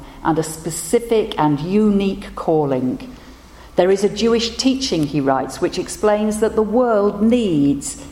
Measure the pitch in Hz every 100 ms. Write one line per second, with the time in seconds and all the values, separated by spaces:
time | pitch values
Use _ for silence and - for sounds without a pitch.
0 | - - - 160 156 - 175 156 - 240
1 | 233 226 220 - 151 143 170 202 214 196
2 | 196 190 - - - 160 143 131 127 -
3 | - - - - - - - - 180 196
4 | 202 208 226 233 226 - 262 262 - 175
5 | 147 151 139 135 135 - 175 - 175 -
6 | 214 208 214 214 220 220 214 226 247 214
7 | 202 202 220 247 214 151 143 143 - -
8 | -